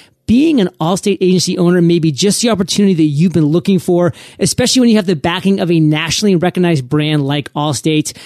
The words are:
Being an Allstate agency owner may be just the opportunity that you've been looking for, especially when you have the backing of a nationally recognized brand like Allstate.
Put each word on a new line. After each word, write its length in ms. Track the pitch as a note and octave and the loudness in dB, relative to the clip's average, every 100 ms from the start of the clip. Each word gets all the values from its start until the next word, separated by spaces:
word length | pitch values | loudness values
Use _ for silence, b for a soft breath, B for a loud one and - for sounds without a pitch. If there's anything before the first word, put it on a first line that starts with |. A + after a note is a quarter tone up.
| B B - | B B -2
Being 340 | A#3 D#4+ C#4+ | 2 2 0
an 80 | F3+ - | -2 -2
Allstate 380 | D#3+ F#3 G#3 G3 | -4 -2 -2 0
agency 360 | F#3 F3+ - F#3+ | 0 0 0 0
owner 240 | F3 F3+ | 2 2
may 200 | E3+ E3+ | 2 2
be 100 | D#3+ | 0
just 320 | C3+ G3+ - | 0 -2 0
the 80 | A#3+ | -2
opportunity 420 | G#3 E3 - G3+ | -2 -2 0 2
that 100 | E3+ | 2
you've 280 | D#3 C#3+ F3+ | 0 2 0
been 140 | E3 D3+ | 2 0
looking 320 | E3+ F3 F#3 | 0 0 0
for, 340 | - F3 F3 B B B | 0 0 0 B B B
especially 400 | - - B3 C4 | -4 0 0 2
when 100 | A#3+ | 2
you 60 | G#3+ | 2
have 100 | F#3 | 0
the 80 | |
backing 460 | E3 E3+ F3 F#3+ G3 | -2 -2 -2 -2 0
of 100 | F3 | 0
a 80 | E3+ | 2
nationally 560 | D#3 D3+ D#3+ - G#3+ | 2 0 -2 -2 0
recognized 540 | F3+ F3 F#3 F3 D#3+ B2 | 0 0 0 0 0 -2
brand 360 | D3+ D3+ D3+ | -2 0 0
like 280 | C#3 D3 C#3+ | -2 -4 -6
Allstate. 600 | D3+ D3+ C3 D#3+ D#3 D3+ - | -4 -4 -2 -2 -2 -2 -8